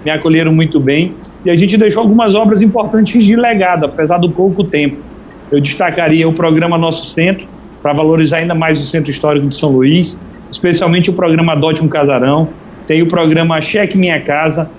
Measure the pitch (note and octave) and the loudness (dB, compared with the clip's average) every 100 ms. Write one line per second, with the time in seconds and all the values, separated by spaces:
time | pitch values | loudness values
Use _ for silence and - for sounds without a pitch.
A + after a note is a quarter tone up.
0 | D#3 D#3 D#3+ D#3+ D#3+ D#3+ D#3+ D#3+ C3 D3 | -2 -2 2 2 4 2 2 0 0 0
1 | F3+ - - - F3+ E3+ G3 G#3 G#3+ G#3 | -2 -6 -18 -8 0 2 2 4 2 2
2 | A3 A3 A3+ G3+ A3 G#3 A3 A#3 F#3+ A3 | 2 2 4 2 2 4 2 2 0 0
3 | G#3 A#3+ G#3 A#3 A#3+ A3 F#3 F3 D3+ - | 2 4 4 4 2 0 0 0 -2 -2
4 | D#3 F3 F3 E3+ F#3+ F#3 G3 D3 D3 C#3 | 0 0 0 0 0 0 -2 0 -2 -4
5 | - - - - - C#3+ C#3+ - F3+ E3 | -16 -20 -20 -20 -2 -2 -2 -2 -4 0
6 | E3 D#3 E3 D#3+ E3 D#3+ E3+ E3+ E3 D#3 | 0 2 0 0 0 2 0 0 -2 -4
7 | - - E3+ G3 - - - - D3 C#3+ | -8 -2 -2 -2 -8 -20 -20 -14 -6 -2
8 | D#3 D#3+ D#3+ E3 E3+ E3 E3 D#3 C#3+ E3 | 0 2 2 0 -2 -2 -2 -2 -2 -4
9 | C#3+ C3+ D3+ D3 C#3 C3+ C#3+ C3 C3 E3 | -4 -4 -2 0 -2 -2 0 2 2 2
10 | E3+ - - - - - F3+ E3+ F3+ F3 | 0 -6 -16 -20 -16 -6 -2 0 0 0
11 | F3+ F3+ F3+ D#3+ E3+ D3+ D#3 D#3 D#3+ D3 | 0 0 0 2 0 0 0 0 -2 0
12 | C#3+ C3 B2+ D3 D#3+ - - - - D#3 | 0 0 0 0 -2 -6 -20 -20 -4 0
13 | E3 F3 D#3+ D#3 E3 D#3+ D3+ G3+ G3+ G3 | 0 0 2 2 0 -2 -2 -2 0 0
14 | F3+ D#3+ - D3 D#3+ D3+ D#3 | 0 -2 -2 -2 -2 -4 -6